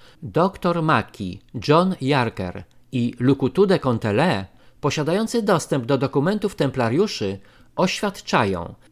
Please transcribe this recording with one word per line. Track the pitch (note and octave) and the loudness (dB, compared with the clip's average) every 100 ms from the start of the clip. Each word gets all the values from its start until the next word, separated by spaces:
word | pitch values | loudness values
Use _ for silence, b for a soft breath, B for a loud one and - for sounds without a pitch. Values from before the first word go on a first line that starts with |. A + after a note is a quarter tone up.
| b b | b b
Doktor | B2 D3+ F#3 - F3+ E3+ | -4 0 0 0 -2 0
Mackie, | D#3+ B2 - - F#2 - - B2 C#3+ | 2 2 0 -8 -10 -10 -12 -6 2
John | D#3 F#3 F3 | 4 4 0
Yarker | C3 C#3+ A2+ - F2+ G2 - - _ | 0 0 0 -4 -8 -10 -16 -20 _
i | B2+ A#2 - | -2 -2 0
Lukutu | B2 C#3 B2+ F#3 G3+ | 2 2 0 2 2
de | F3 | 2
Contelet, | C3+ A2 A2 G#2 F3 G#2 F#2+ b b b | 2 0 0 2 2 0 -4 b b b
posiadający | C#3+ D#3+ D3 F#3+ A3 A#3+ | -4 -2 0 0 0 -2
dostęp | G#3 E3+ - D3 A#2 | 2 0 0 -4 0
do | C#3 | 0
dokumentów | C3 D3 D#3 G#3 G3+ - | 0 0 0 0 -4 -2
templariuszy, | C#3 C3 A2+ C#3 G#3+ - G2 G2 b b b - | -2 0 0 2 0 -2 -4 -6 b b b -2
oświadczają, | F#3 - G#3 F#3+ - E3 G#2 F2+ E2+ - b | -2 0 -4 -6 -2 0 2 -2 -6 -14 b